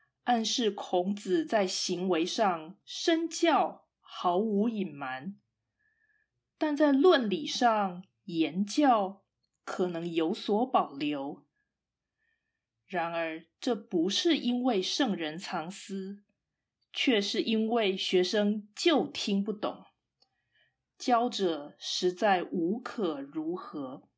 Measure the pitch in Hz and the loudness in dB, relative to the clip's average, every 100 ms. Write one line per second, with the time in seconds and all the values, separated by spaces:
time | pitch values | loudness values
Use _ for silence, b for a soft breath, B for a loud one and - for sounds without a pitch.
0 | _ _ - 233 214 - 220 202 - 180 | _ _ 0 0 2 0 0 -2 0 0
1 | 185 202 190 170 156 220 190 - - 175 | 0 -2 0 0 2 2 0 -2 -2 -2
2 | 190 165 165 - 202 165 160 - - - | 0 0 0 0 0 0 -8 -18 -16 -4
3 | - 330 330 - 339 247 160 - _ _ | 2 2 0 0 2 4 2 -4 _ _
4 | - - 180 180 220 202 233 214 170 143 | -18 -2 0 2 2 2 0 0 -6 -6
5 | 135 131 170 202 _ _ _ _ _ _ | -8 -8 -10 -14 _ _ _ _ _ _
6 | _ _ _ _ _ - 311 294 302 269 | _ _ _ _ _ -4 -2 2 4 6
7 | 370 285 214 175 147 - 240 214 196 180 | 6 6 4 -2 -4 0 2 2 0 -4
8 | - _ 190 165 151 175 208 302 285 220 | -16 _ -6 0 0 0 -2 2 4 4
9 | 190 196 _ _ _ _ - - 180 165 | 2 -6 _ _ _ _ -10 -2 -2 -2
10 | 170 165 160 226 - 208 254 214 165 139 | -2 0 0 -2 0 0 2 0 0 -4
11 | 147 143 143 143 _ _ _ _ _ _ | -4 -4 -6 -10 _ _ _ _ _ _
12 | _ _ _ _ _ _ _ _ - 185 | _ _ _ _ _ _ _ _ -8 -6
13 | 170 170 165 160 - - 262 214 - 175 | -4 -4 -4 -6 -14 -6 -2 -2 -2 0
14 | 180 - 339 285 240 247 254 202 185 - | 0 2 2 2 0 0 2 0 0 0
15 | 247 170 151 165 - 170 165 - - 190 | 0 0 -4 -6 -6 -6 -6 -8 -8 -8
16 | 190 202 _ _ _ _ _ _ _ - | -8 -12 _ _ _ _ _ _ _ -2
17 | - 214 202 226 - 220 220 233 202 190 | 2 2 0 -2 0 0 2 0 0 0
18 | - 185 180 214 208 214 - - 339 285 | 2 2 4 2 2 0 -6 -2 2 4
19 | 98 - - 196 208 208 147 - - _ | 2 -4 -2 0 -2 -4 -6 -6 -16 _
20 | _ _ _ _ _ _ _ _ _ - | _ _ _ _ _ _ _ _ _ -6
21 | - 233 240 196 180 151 147 - - - | 2 2 2 0 -2 -2 -8 -12 -8 -2
22 | 185 180 214 180 - 190 165 240 - 247 | -2 2 2 2 0 -2 0 -2 -6 -4
23 | 175 139 139 160 156 180 - 151 131 139 | -2 -4 -8 -6 -6 -6 -8 -10 -10 -12
24 | _ | _